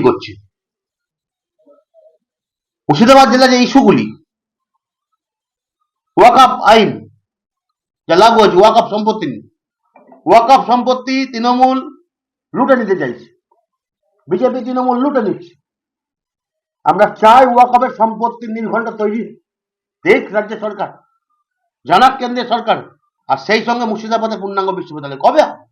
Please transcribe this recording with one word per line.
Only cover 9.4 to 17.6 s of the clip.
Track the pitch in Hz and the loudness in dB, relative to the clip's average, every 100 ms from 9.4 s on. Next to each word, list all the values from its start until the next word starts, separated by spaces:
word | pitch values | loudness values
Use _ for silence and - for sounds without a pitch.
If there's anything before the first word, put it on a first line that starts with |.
| - _ _ _ _ _ _ _ 151 | -18 _ _ _ _ _ _ _ 2
ওয়াকফ | 214 233 269 190 | 4 6 2 4
সম্পত্তি | 247 240 254 262 262 262 | -2 0 -4 -4 -6 -4
তৃণমূল | 233 240 247 254 262 320 - _ _ _ _ _ | -4 -2 2 0 0 -8 -18 _ _ _ _ _
লুটে | 180 269 247 | -4 0 0
নিতে | 208 180 | 0 -4
চাইছে, | 131 120 - _ _ _ _ _ _ _ _ _ - | -4 -10 -18 _ _ _ _ _ _ _ _ _ -8
বিজেপি | 170 247 254 240 | -2 -2 -4 -6
তৃণমূল | 254 254 240 | -4 -2 -2
লুটে | 285 262 | -2 -2
নিচ্ছে। | 202 - - _ _ _ _ _ _ _ _ _ _ _ _ _ - | -4 -6 -12 _ _ _ _ _ _ _ _ _ _ _ _ _ -4
আমরা | 175 208 - | 2 0 4
চাই | 220 247 254 | 6 6 6
ওয়াকফের | 240 | 4